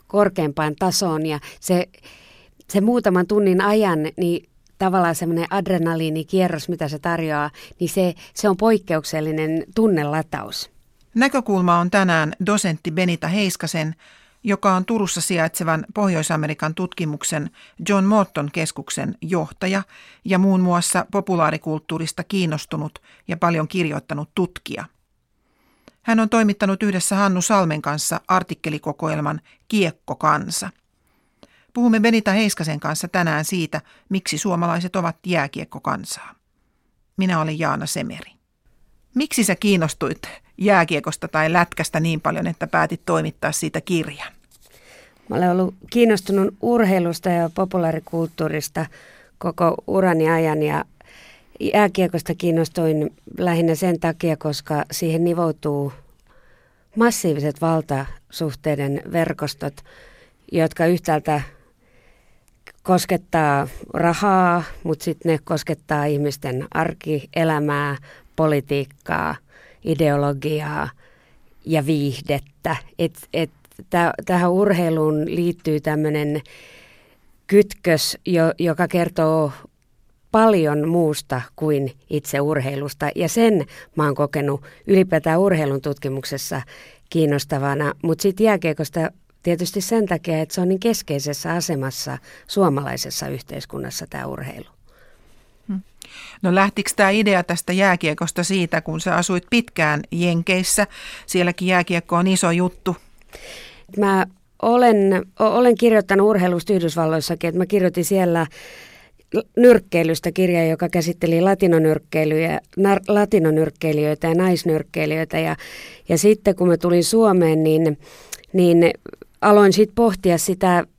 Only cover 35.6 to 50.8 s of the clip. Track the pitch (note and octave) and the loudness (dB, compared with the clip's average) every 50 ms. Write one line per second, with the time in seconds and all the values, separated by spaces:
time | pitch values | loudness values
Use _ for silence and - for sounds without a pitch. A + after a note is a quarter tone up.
35.6 | D#3+ - - - - - - - - - - - - - - _ _ _ _ _ | -12 -12 -14 -10 -6 -6 -6 -6 -8 -10 -12 -14 -14 -18 -20 _ _ _ _ _
36.6 | _ _ _ _ _ _ _ _ _ _ _ - F#3+ F#3 F3+ E3 D#3 D#3 D#3 D3+ | _ _ _ _ _ _ _ _ _ _ _ -4 -2 0 0 0 -2 -2 -4 -4
37.6 | E3 D3+ C#3+ C#3+ D3+ D#3+ - - - - - D#3 - - - _ _ _ _ _ | -2 -2 -2 -4 -4 -6 -6 -6 -8 -8 -10 -14 -18 -20 -20 _ _ _ _ _
38.6 | _ _ _ _ _ _ _ _ _ _ - B3 D4 D#4 - - A3+ - F3+ - | _ _ _ _ _ _ _ _ _ _ -4 -4 -4 -2 -2 -2 0 0 0 0
39.6 | - G#3 G3+ F3+ D#3+ D3+ - - - C3+ - - - - - - _ _ _ - | 2 2 2 2 2 0 -2 -4 -6 -6 -6 -6 -12 -18 -18 -20 _ _ _ -2
40.6 | F#3 G#3+ G3+ F#3 E3+ D#3 E3+ D3 - E3 D#3 - - - - D#3 D#3 D#3+ E3 F3 | 2 4 4 4 4 2 0 -4 -4 -6 -8 -8 -8 -6 -2 -2 0 2 2 2
41.6 | F3 - - - D#3 - - D#3+ D#3 E3 E3 D#3+ - D3+ D3+ D#3+ E3+ E3+ E3 - | 0 0 -2 -6 -6 -4 -2 -2 -2 -2 -2 -2 -2 -4 -4 -2 -4 -6 -6 -6
42.6 | - D#3+ - E3 D#3+ E3 F3 D#3+ _ - E3+ D#3+ D#3 D#3 - _ - D#3+ D3+ - | -6 -4 -2 0 0 -2 -4 -6 _ -2 -2 -2 -2 -4 -6 _ -6 -4 -4 -4
43.6 | - D#3 - - D#3+ - F3+ E3 D#3 - D3 D3 - - - - _ _ _ _ | -4 -6 -6 -6 -6 -4 -2 -4 -4 -4 -10 -14 -16 -18 -18 -20 _ _ _ _
44.6 | _ _ _ - _ - - - - _ _ _ _ - - - F3+ F3+ F3 F3+ | _ _ _ -20 _ -20 -20 -20 -20 _ _ _ _ -6 -4 0 0 2 2 2
45.6 | F#3 F3+ F#3 - - - - A#3+ A#3+ A3+ G#3+ G3 F#3+ - G3 G3 F#3+ G#3 - - | 0 -2 -4 -8 -10 -4 0 2 4 4 4 2 0 0 0 0 0 0 -2 -4
46.6 | - - A#3+ A#3+ A3+ F#3+ F#3+ F#3 F3 E3+ E3 - - F#3 F3 E3+ E3+ E3 E3 - | -2 0 2 4 4 4 2 2 0 0 -4 -4 -2 -2 0 0 0 -2 -2 -4
47.6 | F#3+ F#3 F#3 F#3 E3+ E3 D#3+ D#3 D#3+ - - E3 E3 E3 E3 - E3+ D#3 D3+ D#3 | -4 -2 -2 -2 -2 -2 -2 -4 -6 -6 -4 -4 -4 -4 -4 -4 -6 -4 -4 -6
48.6 | D3 - - E3+ D#3+ D3+ - - - - - - - _ _ - - E3+ E3 - | -8 -8 -8 -8 -8 -8 -10 -18 -20 -20 -20 -20 -20 _ _ -10 -8 -6 -2 0
49.6 | F3 E3 - - - - - F#3+ F#3 F#3 E3+ D#3+ D#3 D#3 E3 E3 E3 D#3+ D3+ D3+ | 0 0 0 -2 -4 -4 0 2 2 2 2 2 2 2 2 2 2 0 0 0
50.6 | D3+ D3+ D3+ D3 | -2 -2 -2 -4